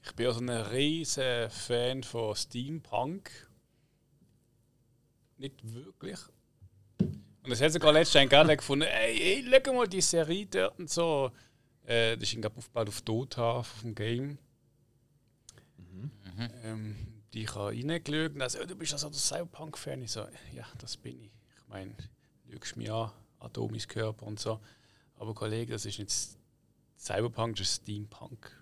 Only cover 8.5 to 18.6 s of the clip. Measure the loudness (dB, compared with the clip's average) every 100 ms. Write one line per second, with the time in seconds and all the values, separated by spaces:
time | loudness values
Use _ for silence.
8.5 | 6 4 0 2 2 2 4 4 2 6
9.5 | 6 6 0 2 2 2 2 2 -2 -2
10.5 | 0 0 -2 -4 0 2 2 0 -4 -20
11.5 | _ _ _ 0 4 4 2 -2 -2 -6
12.5 | -6 -8 -2 -2 -4 -2 -2 -2 0 0
13.5 | 0 -4 -10 -10 -4 -2 -2 -4 -10 _
14.5 | _ _ _ _ _ _ _ _ _ -20
15.5 | -20 _ -20 -20 -14 -14 -14 -16 -10 -10
16.5 | -10 -10 -8 -8 -10 -12 -14 _ -10 -8
17.5 | -6 -6 -6 -6 -6 -4 -4 -4 -4 -6
18.5 | -6